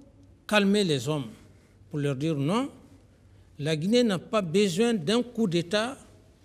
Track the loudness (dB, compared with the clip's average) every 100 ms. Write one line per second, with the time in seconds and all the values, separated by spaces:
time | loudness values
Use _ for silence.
0 | -20 -20 -20 -16 0 2 4 2 2 0
1 | -2 -4 -6 -14 -20 -20 _ -20 -10 -4
2 | -4 -2 -2 -2 0 0 -2 -8 -20 -20
3 | -20 _ -20 -20 -20 -8 -4 -2 2 2
4 | 2 0 -2 -2 0 2 2 2 0 0
5 | 0 -2 -2 -2 0 0 0 -2 -4 -8
6 | -20 -20 -20 _